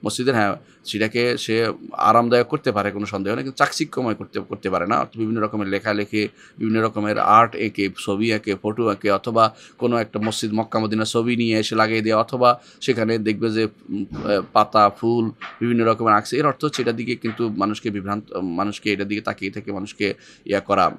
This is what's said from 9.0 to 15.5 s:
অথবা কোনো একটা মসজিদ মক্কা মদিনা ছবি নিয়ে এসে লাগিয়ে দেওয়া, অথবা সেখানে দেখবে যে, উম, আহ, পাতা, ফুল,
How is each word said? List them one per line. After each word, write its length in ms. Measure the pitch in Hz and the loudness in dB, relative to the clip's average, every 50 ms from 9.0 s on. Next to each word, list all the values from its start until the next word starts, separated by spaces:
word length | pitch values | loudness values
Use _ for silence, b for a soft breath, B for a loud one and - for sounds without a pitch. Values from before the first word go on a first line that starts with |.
| - 104 | 0 0
অথবা 340 | 98 98 - - 113 117 113 110 - B B B B _ | 0 2 0 0 2 4 4 4 2 B B B B _
কোনো 160 | 123 123 120 | -2 0 0
একটা 220 | 117 113 - - 107 107 | 0 -2 -2 -4 -4 -2
মসজিদ 240 | 110 - - - 110 104 | -2 -2 -2 -4 -2 -2
মক্কা 260 | 107 110 - - 113 | -2 -2 -2 -2 -2
মদিনা 260 | 110 107 107 110 110 | 0 0 0 -2 -2
ছবি 280 | 107 - 120 113 120 123 | 0 0 0 0 0 0
নিয়ে 200 | 117 120 113 110 110 | 0 0 0 2 0
এসে 160 | 107 - 113 | 0 0 2
লাগিয়ে 280 | 110 110 110 113 113 110 | 2 2 2 2 0 0
দেওয়া, 180 | 110 110 107 117 | 2 2 2 0
অথবা 280 | - - 127 123 123 120 123 B B B B | 0 0 2 4 4 4 2 B B B B
সেখানে 320 | - - 127 110 113 107 113 113 | -2 -2 0 0 2 0 0 0
দেখবে 300 | 107 107 107 101 113 117 | 0 -2 -2 -2 -2 -2
যে, 140 | 107 110 113 | 0 0 -2
উম, 400 | 107 107 _ - - - 101 98 | -2 -4 _ -14 -10 -8 -8 -8
আহ, 380 | 95 - - - - 101 98 92 - - | -8 -8 -8 -2 0 0 0 -2 2 4
পাতা, 320 | 113 104 - - 110 107 101 | 2 2 4 6 6 6 6
ফুল, 340 | 101 - - 113 117 120 113 110 107 _ - - | 4 2 0 0 2 2 0 -2 -4 _ -14 -18